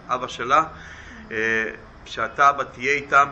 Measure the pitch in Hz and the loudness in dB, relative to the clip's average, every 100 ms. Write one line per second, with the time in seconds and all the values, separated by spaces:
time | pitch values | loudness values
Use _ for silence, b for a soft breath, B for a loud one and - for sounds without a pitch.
0 | - 127 123 - 120 147 160 B B B | -6 -4 -4 -6 2 2 2 B B B
1 | B B - 113 110 113 110 - - - | B B -8 -2 0 0 -2 -6 -16 -20
2 | - - 110 - 143 135 127 120 131 143 | -12 -6 -4 4 4 4 -2 -4 -2 -2
3 | 139 143 143 | 2 4 4